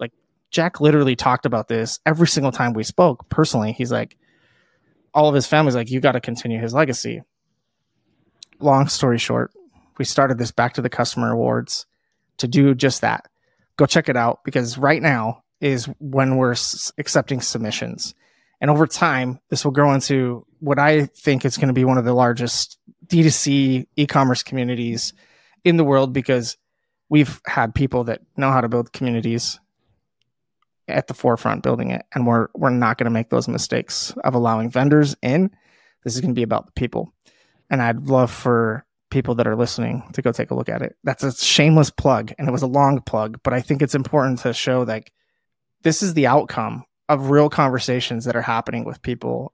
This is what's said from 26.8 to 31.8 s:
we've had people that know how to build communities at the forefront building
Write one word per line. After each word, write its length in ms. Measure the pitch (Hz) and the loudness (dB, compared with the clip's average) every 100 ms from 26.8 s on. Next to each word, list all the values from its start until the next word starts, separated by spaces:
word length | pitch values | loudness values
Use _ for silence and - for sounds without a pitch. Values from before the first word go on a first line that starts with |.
| _ _ - | _ _ 0
we've 320 | 151 135 - - | 2 2 -2 -6
had 260 | 139 117 | -2 -2
people 300 | - 135 127 | 0 0 0
that 180 | 120 107 _ - | -4 -6 _ -4
know 140 | 135 | 0
how 100 | 131 | 2
to 80 | 117 | 0
build 240 | 120 117 | -2 -4
communities 680 | - 127 117 117 117 - - _ _ _ _ _ _ _ _ _ _ _ _ - | -6 -4 -2 -2 -4 -4 -10 _ _ _ _ _ _ _ _ _ _ _ _ -6
at 180 | 139 - | -4 -4
the 80 | |
forefront 480 | 131 127 113 113 104 | -2 0 0 -2 -2
building 300 | 131 120 | -2 -2